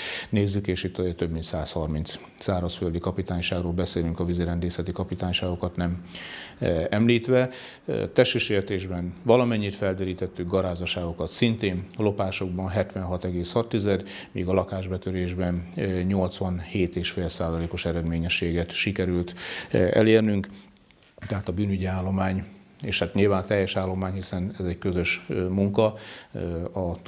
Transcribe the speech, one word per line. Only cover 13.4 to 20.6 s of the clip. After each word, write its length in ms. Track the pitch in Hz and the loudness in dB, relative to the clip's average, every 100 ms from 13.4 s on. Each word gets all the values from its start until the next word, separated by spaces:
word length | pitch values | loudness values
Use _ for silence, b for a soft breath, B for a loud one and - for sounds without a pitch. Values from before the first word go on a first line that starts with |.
| 87 | 0
hat 180 | 117 117 | 0 0
tized, 380 | 113 101 98 B B B | 0 2 0 B B B
míg 160 | 95 90 | -4 2
a 60 | |
lakásbetörésben, 1120 | 95 92 98 92 92 95 92 90 90 90 90 87 - | 2 2 -4 -4 -4 -4 -2 -2 -2 0 -2 -4 -4
eh, 280 | 98 92 | -2 0
nyolcvanhét 920 | 90 98 90 - 92 87 85 104 87 90 | 2 2 0 0 -4 -4 -4 0 0 0
és 140 | 85 | -4
fél 200 | - 85 | -2 -4
százalékos 560 | - 82 82 82 90 87 | -2 -2 -2 -2 -4 -2
eredményességet 840 | 85 82 82 82 - 85 85 85 | -2 0 0 0 0 0 0 -2
sikerült, 640 | - 104 98 90 87 87 B B B B | -2 -2 0 0 0 -2 B B B B
eh, 200 | - 90 | 2 4
elérnünk. 560 | - 110 110 110 101 95 B | 6 8 8 6 2 0 B